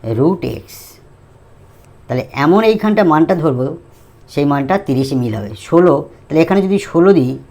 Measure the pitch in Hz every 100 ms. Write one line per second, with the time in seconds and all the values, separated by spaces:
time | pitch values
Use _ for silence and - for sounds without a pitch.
0 | 117 110 151 185 - 113 - - - -
1 | - - - - - - - - - -
2 | - 127 - - 143 196 226 220 214 208
3 | 185 156 165 180 156 123 135 165 - -
4 | - - - - 143 139 135 196 196 131
5 | 135 131 120 107 101 104 - 165 180 143
6 | - - - 156 165 196 190 196 - 170
7 | 185 180 127 135 -